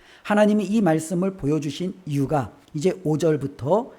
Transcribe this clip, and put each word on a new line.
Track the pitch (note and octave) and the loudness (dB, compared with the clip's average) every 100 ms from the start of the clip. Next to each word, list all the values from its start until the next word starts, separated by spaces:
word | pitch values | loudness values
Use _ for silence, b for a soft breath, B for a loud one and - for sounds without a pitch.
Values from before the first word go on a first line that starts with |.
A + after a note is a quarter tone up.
| B B | B B
하나님이 | - G#3 G#3+ G#3 | 0 4 4 4
이 | F#3 A3 | 2 2
말씀을 | F#3+ D#3 D#3+ F3 F#3+ | 4 2 0 -2 -2
보여주신 | F#3+ C#3+ D#3 D3 - F3+ - - | -2 -2 0 -2 -6 -8 -8 -4
이유가 | C#3+ C3+ D3+ A2 B B | -2 0 0 -4 B B
이제 | D#3 F3+ E3+ | -4 -2 -2
오 | D3 D#3 | -2 0
절부터 | D#3+ D3+ C3+ - B2 G3 - | 2 0 -2 -6 -2 0 -2